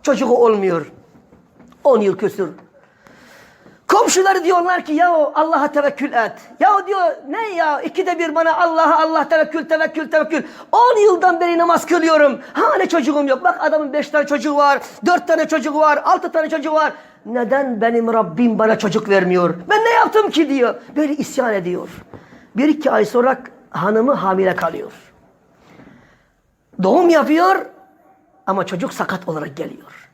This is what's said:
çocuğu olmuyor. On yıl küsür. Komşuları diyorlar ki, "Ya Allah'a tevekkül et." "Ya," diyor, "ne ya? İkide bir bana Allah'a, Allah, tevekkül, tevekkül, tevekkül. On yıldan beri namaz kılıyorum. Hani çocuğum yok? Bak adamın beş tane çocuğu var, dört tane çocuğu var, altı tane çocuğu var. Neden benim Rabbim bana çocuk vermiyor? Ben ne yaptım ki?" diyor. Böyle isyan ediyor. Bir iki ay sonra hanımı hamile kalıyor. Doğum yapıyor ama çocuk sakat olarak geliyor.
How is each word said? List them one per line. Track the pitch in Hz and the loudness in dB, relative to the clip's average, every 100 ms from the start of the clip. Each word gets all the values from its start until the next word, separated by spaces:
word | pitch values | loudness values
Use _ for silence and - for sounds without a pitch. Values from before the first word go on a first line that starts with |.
çocuğu | - 240 247 | -2 -2 2
olmuyor. | 233 233 214 190 165 143 - _ _ _ _ _ _ - _ | 4 4 2 0 -4 -6 -18 _ _ _ _ _ _ -20 _
On | 285 233 | 2 2
yıl | 202 185 | 2 -2
küsür. | 202 196 180 - - _ _ _ _ - - - - _ - _ _ | -4 -4 -8 -8 -20 _ _ _ _ -20 -20 -20 -20 _ -20 _ _
Komşuları | 403 466 359 381 381 | 2 2 2 2 2
diyorlar | 339 359 349 359 | 2 0 0 -2
ki, | - | -2
"Ya | 302 349 330 294 | 0 2 2 0
Allah'a | 294 320 320 285 | 0 0 0 0
tevekkül | 285 285 277 269 | 0 -2 -2 -4
et." | 247 214 - - - | -2 -4 -6 -20 0
"Ya," | 370 403 370 | 2 2 0
diyor, | 392 349 277 262 | -2 -2 -2 -10
"ne | 370 453 | -8 -6
ya? | 349 320 285 | -2 -2 -2
İkide | 294 - 359 349 | -6 -4 -4 -2
bir | 330 | -2
bana | 311 330 320 | 0 0 2
Allah'a, | 339 320 320 311 | 0 2 2 2
Allah, | 320 320 285 | 2 0 0
tevekkül, | 320 302 311 294 | 0 0 -4 -4
tevekkül, | 320 320 311 311 | -2 -2 -4 -2
tevekkül. | 311 302 320 - - - | -2 0 -4 -6 -16 -2
On | 427 480 453 | 2 4 6
yıldan | 415 359 370 339 | 4 4 2 2
beri | 349 339 | 0 2
namaz | 349 330 - | 2 2 2
kılıyorum. | 330 320 311 294 226 - | 0 4 4 4 2 -8
Hani | - 403 - 370 | -2 0 2 0
çocuğum | 330 254 294 277 | 0 0 0 0
yok? | 262 | 0
Bak | 349 349 | 0 0
adamın | 311 302 294 | 0 -2 -2
beş | 285 294 | -4 -2
tane | 302 285 | -2 0
çocuğu | 285 254 285 | -2 -2 2
var, | 285 269 - - 214 | 2 2 -4 -6 -2
dört | 349 359 | 0 0
tane | 320 311 | -2 0
çocuğu | 311 262 | -2 -2
var, | 294 311 294 | 0 2 2
altı | - 359 359 | 0 0 0
tane | 330 311 | -4 -4
çocuğu | 311 311 | -4 -2
var. | 311 302 - - _ - | 0 -2 -4 -20 _ -8
Neden | 240 233 269 269 226 | -6 -2 -2 -2 -2
benim | 226 233 226 | 0 0 0
Rabbim | 226 214 156 240 214 | 0 -2 0 0 2
bana | 220 220 | 0 2
çocuk | 214 208 208 | 0 -2 2
vermiyor? | 196 180 180 175 170 - | 2 2 2 0 -2 0
Ben | 427 | 0
ne | 453 | 2
yaptım | 466 349 427 415 | 2 2 2 0
ki?" | 277 302 | 0 0
diyor. | 277 233 - - - | 0 0 -2 -8 -4
Böyle | 302 | -4
isyan | 294 - - 247 | -4 -6 -4 -2
ediyor. | 202 175 180 - - - - - - - 196 | -2 -4 -8 -10 -18 -20 -20 -20 -20 -12 -2
Bir | 294 | 0
iki | 302 262 | 2 0
ay | 220 | 0
sonra | 208 240 247 254 - - _ | 0 0 0 -2 -8 -20 _
hanımı | - 180 220 240 | -6 -2 0 0
hamile | 240 190 190 190 170 | 0 -2 0 0 0
kalıyor. | 170 151 - - - _ _ _ _ _ _ - - - _ _ _ _ _ _ _ - | -4 -6 -14 -18 -20 _ _ _ _ _ _ -20 -20 -20 _ _ _ _ _ _ _ -4
Doğum | 190 277 359 | 2 4 4
yapıyor | 320 240 311 359 381 - - _ _ _ _ _ _ - | 4 2 2 2 0 -4 -18 _ _ _ _ _ _ -6
ama | 190 180 | -4 -4
çocuk | 180 208 | -6 -8
sakat | - 180 185 - | -6 -6 -6 -6
olarak | 160 147 139 | -8 -10 -12
geliyor. | 156 - - - - | -14 -14 -20 -20 -20